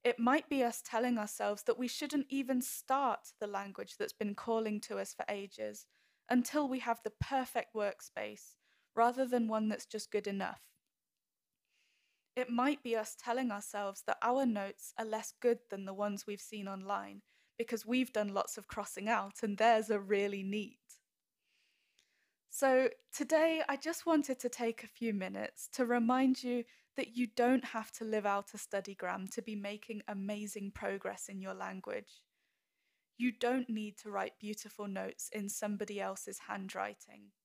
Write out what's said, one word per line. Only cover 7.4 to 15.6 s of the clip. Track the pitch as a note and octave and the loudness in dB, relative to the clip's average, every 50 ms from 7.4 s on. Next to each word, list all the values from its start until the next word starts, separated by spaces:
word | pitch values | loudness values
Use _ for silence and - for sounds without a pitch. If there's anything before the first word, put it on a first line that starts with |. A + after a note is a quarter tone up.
| B3+ - - A#3+ - _ - | 0 0 -2 -4 -4 _ -2
workspace, | G#3+ G#3 G3+ F#3 - - - _ - G#2 G#2+ - - - - - _ _ _ _ _ _ _ _ | -2 -2 -2 -2 -6 -14 -12 _ -8 -6 -6 -8 -14 -18 -20 -20 _ _ _ _ _ _ _ _
rather | A3+ A#3 A#3+ A#3+ C4 C4+ | 4 4 6 6 2 2
than | B3 B3 A#3+ A3+ | 2 4 2 2
one | A3 A3 A3 A3 G#3+ | 2 2 2 2 2
that's | G#3 - - | 0 -2 -6
just | _ - G#3+ - _ | _ -8 -8 -6 _
good | - G#3 G3 | -2 -2 0
enough. | G3+ G3 G3 F#3+ - - - - - _ _ _ _ _ _ _ _ _ _ _ _ _ _ _ _ _ _ _ _ _ _ _ _ _ _ _ _ _ _ _ _ _ | 0 -2 -2 -2 -4 -6 -8 -16 -20 _ _ _ _ _ _ _ _ _ _ _ _ _ _ _ _ _ _ _ _ _ _ _ _ _ _ _ _ _ _ _ _ _
It | B3 B3+ B3+ | -4 -2 0
might | A#3+ A#3+ B3 C#4+ D4 - _ | 2 2 2 2 2 0 _
be | A#3+ A3+ | -2 -2
us | A3 A3 - - | 0 -2 -4 -10
telling | - - B3 A#3 B3+ C4 A#3+ | -10 -4 -2 0 0 0 0
ourselves | G3+ G3+ G#3+ - - G3+ G3+ G3 G3 - - | -2 -4 -8 -6 -6 -4 -4 -4 -6 -6 -2
that | - - - | -2 0 2
our | - A#3 B3 C4+ C4+ | 2 2 4 4 4
notes | A#3+ A3 G3+ G3 G3 - - - - - | 2 2 0 -2 -6 -8 -12 -16 -12 -8
are | - A3+ | -6 -4
less | A3 G#3+ A3 G#3+ - - _ | -4 -4 -4 -6 -10 -12 _
good | - A#3+ A#3 - | 4 4 4 4